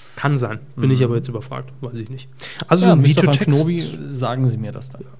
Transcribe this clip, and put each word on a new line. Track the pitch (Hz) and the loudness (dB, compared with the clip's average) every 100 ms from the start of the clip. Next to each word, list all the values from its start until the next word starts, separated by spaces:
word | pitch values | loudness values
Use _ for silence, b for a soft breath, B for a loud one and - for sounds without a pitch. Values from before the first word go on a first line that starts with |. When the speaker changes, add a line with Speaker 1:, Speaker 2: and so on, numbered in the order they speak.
| B - | B -4
Speaker 1:
Kann | 143 143 | -2 0
sein. | 117 110 - - | -2 -6 -12 -2
Bin | 135 | 2
ich | 127 | 2
Speaker 2:
Mhm. | 123 | 2
Speaker 1:
aber | 117 | 0
jetzt | - | -4
überfragt. | 117 - 131 131 - | -10 -10 -12 -12 -12
Weiß | 127 117 | -12 -10
ich | 110 | -12
nicht. | 131 - B B B B | -14 -16 B B B B
Also | 170 185 | 4 6
Speaker 2:
Ja, | |
Speaker 1:
so | 165 | 6
ein | |
Speaker 2:
Mister | 131 156 143 | 6 6 4
Van | |
Speaker 1:
Videotext | 139 165 143 | 4 4 2
Speaker 2:
Knobi, | 160 170 156 156 147 | 2 0 -4 -8 -10
sagen | 135 120 127 127 | -6 -4 0 0
Sie | 107 | -2
mir | 107 | -6
das | - - | -10 -14
dann, | - - - | -16 -18 -16